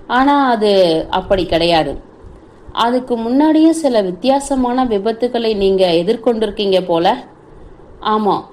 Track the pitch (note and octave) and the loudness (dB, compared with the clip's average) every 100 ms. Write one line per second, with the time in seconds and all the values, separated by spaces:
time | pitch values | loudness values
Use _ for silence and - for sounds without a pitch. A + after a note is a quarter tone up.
0 | - A#3+ C4+ C#4+ C4+ A3+ G#3 G3 F3+ D#3+ | -4 0 2 2 2 2 2 4 4 2
1 | - F#3 F#3 G3 E3 E3 E3+ E3 D3 C#3 | -2 -6 -2 -2 0 0 2 0 0 -6
2 | - - - - - - - - A#3 B3+ | -14 -20 -20 -20 -20 -20 -12 -2 -2 -2
3 | B3+ A#3 A3+ C4 D#4 D#4 D#4+ D#4+ D4 A3+ | -4 -6 -2 0 2 4 4 2 0 0
4 | F#3+ F3+ B3 C#4 C#4 C4+ B3 B3+ B3+ G3+ | -2 -2 0 0 0 -2 0 -2 0 -2
5 | G#3 A3 A#3+ A#3+ A3+ G#3 G3 F#3+ F#3 E3 | -2 -2 -4 -2 -2 0 0 2 2 2
6 | F3 A3+ B3+ A3 G#3+ G#3 G3 F#3 F3+ E3 | 0 -2 -2 0 -4 -2 0 0 0 0
7 | F#3 B3+ - - - - - - - - | 0 -2 -8 -20 -20 -20 -20 -20 -20 -8
8 | A3 G#3+ G#3 E3+ - | -4 0 0 -2 -6